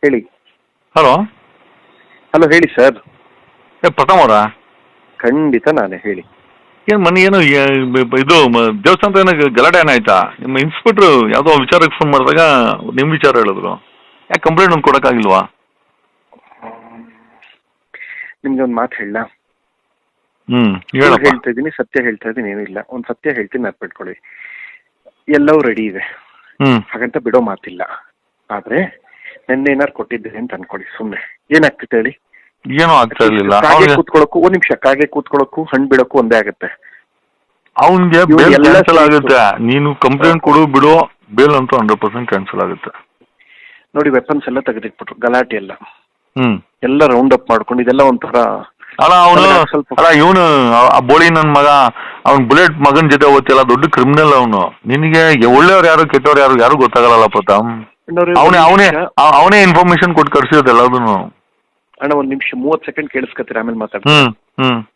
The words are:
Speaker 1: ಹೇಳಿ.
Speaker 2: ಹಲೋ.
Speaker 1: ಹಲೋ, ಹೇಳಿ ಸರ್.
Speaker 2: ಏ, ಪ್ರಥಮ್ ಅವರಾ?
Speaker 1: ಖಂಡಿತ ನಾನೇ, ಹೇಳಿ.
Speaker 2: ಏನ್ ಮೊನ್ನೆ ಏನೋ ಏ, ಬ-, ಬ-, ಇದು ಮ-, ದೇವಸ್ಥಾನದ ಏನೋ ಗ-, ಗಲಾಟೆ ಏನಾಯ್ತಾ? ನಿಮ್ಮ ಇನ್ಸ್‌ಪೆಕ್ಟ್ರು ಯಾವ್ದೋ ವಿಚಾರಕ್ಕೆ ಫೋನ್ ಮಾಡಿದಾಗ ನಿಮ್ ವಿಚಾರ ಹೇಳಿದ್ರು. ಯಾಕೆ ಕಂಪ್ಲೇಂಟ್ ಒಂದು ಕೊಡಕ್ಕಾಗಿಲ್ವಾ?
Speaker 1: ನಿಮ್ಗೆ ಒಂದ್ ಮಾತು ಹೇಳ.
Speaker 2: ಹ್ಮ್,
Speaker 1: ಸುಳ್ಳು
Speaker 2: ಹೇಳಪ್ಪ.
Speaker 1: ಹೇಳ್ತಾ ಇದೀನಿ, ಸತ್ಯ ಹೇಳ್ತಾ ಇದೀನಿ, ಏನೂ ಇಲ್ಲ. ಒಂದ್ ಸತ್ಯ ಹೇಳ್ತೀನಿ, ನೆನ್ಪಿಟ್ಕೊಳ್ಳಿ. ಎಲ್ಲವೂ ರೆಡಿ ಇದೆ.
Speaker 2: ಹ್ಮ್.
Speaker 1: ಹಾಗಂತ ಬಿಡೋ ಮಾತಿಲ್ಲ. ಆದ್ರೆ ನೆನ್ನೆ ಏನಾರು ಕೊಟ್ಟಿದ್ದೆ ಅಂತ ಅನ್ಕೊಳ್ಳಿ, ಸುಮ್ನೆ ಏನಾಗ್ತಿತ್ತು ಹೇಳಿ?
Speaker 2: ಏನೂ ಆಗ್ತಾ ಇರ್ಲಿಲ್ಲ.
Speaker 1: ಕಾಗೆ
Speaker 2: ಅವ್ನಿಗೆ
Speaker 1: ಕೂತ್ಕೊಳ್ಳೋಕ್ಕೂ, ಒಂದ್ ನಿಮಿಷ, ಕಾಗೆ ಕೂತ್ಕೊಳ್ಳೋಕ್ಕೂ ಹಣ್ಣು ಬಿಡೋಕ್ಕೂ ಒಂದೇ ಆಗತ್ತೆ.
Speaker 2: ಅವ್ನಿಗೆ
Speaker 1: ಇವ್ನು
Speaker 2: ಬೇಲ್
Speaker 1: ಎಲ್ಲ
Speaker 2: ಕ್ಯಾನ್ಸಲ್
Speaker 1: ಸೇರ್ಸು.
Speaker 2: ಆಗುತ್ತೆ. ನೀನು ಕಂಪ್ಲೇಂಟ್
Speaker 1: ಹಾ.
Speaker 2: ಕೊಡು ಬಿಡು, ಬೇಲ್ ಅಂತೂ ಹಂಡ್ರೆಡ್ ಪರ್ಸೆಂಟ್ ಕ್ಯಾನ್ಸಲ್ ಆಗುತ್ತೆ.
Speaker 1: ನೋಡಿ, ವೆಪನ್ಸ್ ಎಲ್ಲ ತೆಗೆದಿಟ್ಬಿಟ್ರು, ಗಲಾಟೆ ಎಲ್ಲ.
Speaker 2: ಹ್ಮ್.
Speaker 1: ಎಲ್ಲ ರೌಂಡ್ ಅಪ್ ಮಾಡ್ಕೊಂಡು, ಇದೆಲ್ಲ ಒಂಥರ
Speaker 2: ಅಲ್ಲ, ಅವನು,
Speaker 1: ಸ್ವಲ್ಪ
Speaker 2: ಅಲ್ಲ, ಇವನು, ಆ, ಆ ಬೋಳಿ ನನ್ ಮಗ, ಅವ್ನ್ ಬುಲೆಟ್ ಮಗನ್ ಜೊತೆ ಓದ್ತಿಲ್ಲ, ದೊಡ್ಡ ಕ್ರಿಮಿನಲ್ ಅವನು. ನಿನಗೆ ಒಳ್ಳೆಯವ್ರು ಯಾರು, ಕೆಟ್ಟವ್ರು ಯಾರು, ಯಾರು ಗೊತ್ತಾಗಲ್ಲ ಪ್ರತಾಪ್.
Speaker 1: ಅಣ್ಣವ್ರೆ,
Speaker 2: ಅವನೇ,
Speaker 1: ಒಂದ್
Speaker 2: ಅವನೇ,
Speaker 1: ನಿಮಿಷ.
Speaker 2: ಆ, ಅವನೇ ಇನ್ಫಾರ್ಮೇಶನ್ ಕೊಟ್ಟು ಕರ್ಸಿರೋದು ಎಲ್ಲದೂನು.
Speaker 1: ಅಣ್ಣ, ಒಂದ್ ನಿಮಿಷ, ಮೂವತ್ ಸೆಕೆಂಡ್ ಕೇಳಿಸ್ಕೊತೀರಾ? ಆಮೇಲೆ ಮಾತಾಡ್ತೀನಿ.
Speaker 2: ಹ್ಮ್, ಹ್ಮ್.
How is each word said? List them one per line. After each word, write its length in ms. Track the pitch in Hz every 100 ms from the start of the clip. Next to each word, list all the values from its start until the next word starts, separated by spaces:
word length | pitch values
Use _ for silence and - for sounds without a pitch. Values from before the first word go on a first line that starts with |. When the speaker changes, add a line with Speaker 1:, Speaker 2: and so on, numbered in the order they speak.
| 147
Speaker 1:
ಹೇಳಿ. 140 | 123 - _ _ _ _ _ _ -
Speaker 2:
ಹಲೋ. 180 | 143 143 214 _ _ _ _ _ _ _ _ _ _ 156
Speaker 1:
ಹಲೋ, 140 | 165
ಹೇಳಿ 260 | 165 165 -
ಸರ್. 160 | 127 117 _ _ _ _ _ _ _ _ 175
Speaker 2:
ಏ, 40 |
ಪ್ರಥಮ್ 300 | - 135 190
ಅವರಾ? 260 | 139 107 107 - _ _ _ _ _ _
Speaker 1:
ಖಂಡಿತ 500 | 120 139 156 120 147
ನಾನೇ, 300 | 151 101 90
ಹೇಳಿ. 240 | 104 92 - _ _ _ _ _ -
Speaker 2:
ಏನ್ 120 | 208
ಮೊನ್ನೆ 180 | 175 180
ಏನೋ 200 | 190 196
ಏ, 240 | 156 139 139 135
ಬ-, 260 | 127 127 123
ಬ-, 80 | 131
ಇದು 320 | 135 170 139
ಮ-, 340 | 117 113 107
ದೇವಸ್ಥಾನದ 340 | 110 185 208 196
ಏನೋ 140 | 190
ಗ-, 220 | 165 147
ಗಲಾಟೆ 260 | 117 143 175
ಏನಾಯ್ತಾ? 440 | 156 127 110 95 90 -
ನಿಮ್ಮ 180 | 127 131
ಇನ್ಸ್‌ಪೆಕ್ಟ್ರು 720 | 156 - - 208 190 139 110
ಯಾವ್ದೋ 220 | 113 147
ವಿಚಾರಕ್ಕೆ 480 | 151 127 175 160 -
ಫೋನ್ 120 | 151
ಮಾಡಿದಾಗ 280 | 143 131 151 165 135 113 104 110 123
ನಿಮ್ 160 | 143
ವಿಚಾರ 260 | 156 147 123
ಹೇಳಿದ್ರು. 320 | 107 95 92 92 _ _ _ _ _
ಯಾಕೆ 100 | 175
ಕಂಪ್ಲೇಂಟ್ 340 | 160 160 190
ಒಂದು 100 | 165
ಕೊಡಕ್ಕಾಗಿಲ್ವಾ? 580 | 143 139 131 123 104 95 95 _ _ _ _ _ _ _ _ _ _ _ 113 113 117 117 117 113 _ _ _ _ _ _ _ - - - - - 139
Speaker 1:
ನಿಮ್ಗೆ 160 | 135
ಒಂದ್ 140 | 131 117
ಮಾತು 220 | 120 -
ಹೇಳ. 200 | 104 107 113 _ _ _ _ _ _ _ _ _ _ _ -
Speaker 2:
ಹ್ಮ್, 320 | 123 113 95
Speaker 1:
ಸುಳ್ಳು 240 | _ 131 143
Speaker 2:
ಹೇಳಪ್ಪ. 200 | 123 139
Speaker 1:
ಹೇಳ್ತಾ 240 | - -
ಇದೀನಿ, 200 | 117 151
ಸತ್ಯ 340 | - 123 135
ಹೇಳ್ತಾ 260 | 120 107 117
ಇದೀನಿ, 200 | 113 107
ಏನೂ 100 | 101
ಇಲ್ಲ. 180 | 101 98 -
ಒಂದ್ 160 | 127 117
ಸತ್ಯ 260 | 120 151
ಹೇಳ್ತೀನಿ, 320 | 127 104 131
ನೆನ್ಪಿಟ್ಕೊಳ್ಳಿ. 560 | 117 95 95 - 92 92 _ - - - - - _ _ _ _ -
ಎಲ್ಲವೂ 320 | 147 143 156
ರೆಡಿ 240 | 131 110 110
ಇದೆ. 140 | 95 92 - _ _ _ _
Speaker 2:
ಹ್ಮ್. 180 | 139 120
Speaker 1:
ಹಾಗಂತ 360 | 101 113 120 -
ಬಿಡೋ 240 | 117 120
ಮಾತಿಲ್ಲ. 400 | 117 95 - 90 92 - _ _ _ _ _
ಆದ್ರೆ 520 | 104 95 131 185 - _ _ - - _
ನೆನ್ನೆ 220 | 131 139
ಏನಾರು 200 | 139 143
ಕೊಟ್ಟಿದ್ದೆ 380 | - 110 117 110
ಅಂತ 240 | 107 123
ಅನ್ಕೊಳ್ಳಿ, 440 | 92 90 101 - -
ಸುಮ್ನೆ 480 | 110 98 - - _
ಏನಾಗ್ತಿತ್ತು 460 | 151 151 - - 120
ಹೇಳಿ? 200 | 113 139 _ _ _ _ 131 135
Speaker 2:
ಏನೂ 120 | 165
ಆಗ್ತಾ 320 | 151 117 - 113
ಇರ್ಲಿಲ್ಲ. 340 | 107 101 101
Speaker 1:
ಕಾಗೆ 140 | 151
Speaker 2:
ಅವ್ನಿಗೆ 220 | 151 151 143
Speaker 1:
ಕೂತ್ಕೊಳ್ಳೋಕ್ಕೂ, 440 | 165 156 147 175
ಒಂದ್ 120 | 170
ನಿಮಿಷ, 200 | 185 - 135
ಕಾಗೆ 320 | 131 135 147
ಕೂತ್ಕೊಳ್ಳೋಕ್ಕೂ 560 | 147 135 143 135 -
ಹಣ್ಣು 240 | 160 135 139
ಬಿಡೋಕ್ಕೂ 320 | 135 123 143
ಒಂದೇ 160 | 113 113
ಆಗತ್ತೆ. 460 | 104 98 90 - _ _ _ _ _ _ _ _ _ -
Speaker 2:
ಅವ್ನಿಗೆ 420 | 147 185 180 165
Speaker 1:
ಇವ್ನು 180 | 175 156
Speaker 2:
ಬೇಲ್ 160 | 151
Speaker 1:
ಎಲ್ಲ 180 | 139 147
Speaker 2:
ಕ್ಯಾನ್ಸಲ್ 260 | 175 180 165
Speaker 1:
ಸೇರ್ಸು. 180 | 151 151
Speaker 2:
ಆಗುತ್ತೆ. 480 | 135 131 107 101
ನೀನು 320 | 117 131 143 139
ಕಂಪ್ಲೇಂಟ್ 520 | 131 139 160 165 147
Speaker 1:
ಹಾ. 60 |
Speaker 2:
ಕೊಡು 120 | 147 151
ಬಿಡು, 460 | 135 143 160 160 _ _ 107
ಬೇಲ್ 200 | 143 147
ಅಂತೂ 220 | 131 135
ಹಂಡ್ರೆಡ್ 240 | 107 104
ಪರ್ಸೆಂಟ್ 280 | 107 113 120
ಕ್ಯಾನ್ಸಲ್ 320 | 98 95 98
ಆಗುತ್ತೆ. 440 | 92 90 - - _ _ _ _ _ _ - _ _ 147
Speaker 1:
ನೋಡಿ, 140 | 147
ವೆಪನ್ಸ್ 380 | 131 123 147 135
ಎಲ್ಲ 120 | 127
ತೆಗೆದಿಟ್ಬಿಟ್ರು, 560 | 135 110 110 _ - -
ಗಲಾಟೆ 360 | 120 123 127 113
ಎಲ್ಲ. 160 | 98 98 - _ _ _ _ -
Speaker 2:
ಹ್ಮ್. 200 | 127 98 - _
Speaker 1:
ಎಲ್ಲ 240 | 123 143 151
ರೌಂಡ್ 260 | 123 131
ಅಪ್ 160 | 127 -
ಮಾಡ್ಕೊಂಡು, 340 | 113 107 123
ಇದೆಲ್ಲ 180 | 123 131
ಒಂಥರ 340 | 139 123 - 120 113 104 104 _ - -
Speaker 2:
ಅಲ್ಲ, 120 | 151 180
ಅವನು, 520 | 175 175 190 180 151
Speaker 1:
ಸ್ವಲ್ಪ 260 | 151 143
Speaker 2:
ಅಲ್ಲ, 240 | 131 165 156
ಇವನು, 540 | 160 190 170 147 123
ಆ, 240 | 117 127 127
ಆ 20 |
ಬೋಳಿ 300 | 127 147 170
ನನ್ 220 | 165 156
ಮಗ, 160 | 143 147 143 127 - - - -
ಅವ್ನ್ 240 | 139 120
ಬುಲೆಟ್ 220 | 139 180
ಮಗನ್ 400 | 156 143 139 160
ಜೊತೆ 140 | 143 147
ಓದ್ತಿಲ್ಲ, 360 | 139 131 135
ದೊಡ್ಡ 240 | 131 123 151
ಕ್ರಿಮಿನಲ್ 480 | - 127 147 156
ಅವನು. 400 | 139 120 104 87 - 107
ನಿನಗೆ 600 | 135 156 160 160 147 117
ಒಳ್ಳೆಯವ್ರು 420 | 127 170 190 170
ಯಾರು, 220 | 160 156
ಕೆಟ್ಟವ್ರು 300 | 135 135 143
ಯಾರು, 220 | 139 127
ಯಾರು 160 | 117 143
ಗೊತ್ತಾಗಲ್ಲ 480 | 123 - 120 117 110
ಪ್ರತಾಪ್. 400 | 110 98 101 117 117 110 _ -
Speaker 1:
ಅಣ್ಣವ್ರೆ, 320 | 170 175 175
Speaker 2:
ಅವನೇ, 80 | 156
Speaker 1:
ಒಂದ್ 100 | 180
Speaker 2:
ಅವನೇ, 340 | 160 196 196
Speaker 1:
ನಿಮಿಷ. 180 | 151 175 -
Speaker 2:
ಆ, 220 | 143 143
ಅವನೇ 220 | 170 208
ಇನ್ಫಾರ್ಮೇಶನ್ 520 | 190 170 180 170 180 160
ಕೊಟ್ಟು 220 | 147 143
ಕರ್ಸಿರೋದು 340 | 131 151 131
ಎಲ್ಲದೂನು. 600 | 117 123 127 117 98 87 _ _ _ _ _ _ _
Speaker 1:
ಅಣ್ಣ, 120 | 139
ಒಂದ್ 160 | 147 135
ನಿಮಿಷ, 240 | 135 - 127
ಮೂವತ್ 300 | 135 156 -
ಸೆಕೆಂಡ್ 240 | 156 147
ಕೇಳಿಸ್ಕೊತೀರಾ? 520 | 135 127 - 123 117
ಆಮೇಲೆ 160 | 113 113
ಮಾತಾಡ್ತೀನಿ. 460 | 107 104 139 151
Speaker 2:
ಹ್ಮ್, 100 | 131 107 _ - 131
ಹ್ಮ್. 180 | 120 110